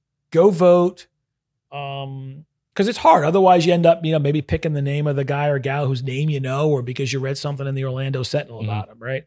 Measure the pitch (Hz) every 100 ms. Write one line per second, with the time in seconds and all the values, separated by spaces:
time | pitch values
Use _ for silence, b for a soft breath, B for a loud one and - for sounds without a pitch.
0 | _ _ _ 160 196 170 180 175 180 -
1 | - _ _ _ _ _ _ 139 139 139
2 | 135 135 135 143 - _ _ - 202 -
3 | - - 147 190 185 180 165 175 165 170
4 | 160 156 143 151 - 160 165 147 139 143
5 | 147 139 135 143 147 139 135 143 135 127
6 | 131 131 156 139 131 135 156 139 120 127
7 | 127 135 135 139 147 139 139 135 135 127
8 | 135 135 120 147 139 113 110 120 139 -
9 | 120 131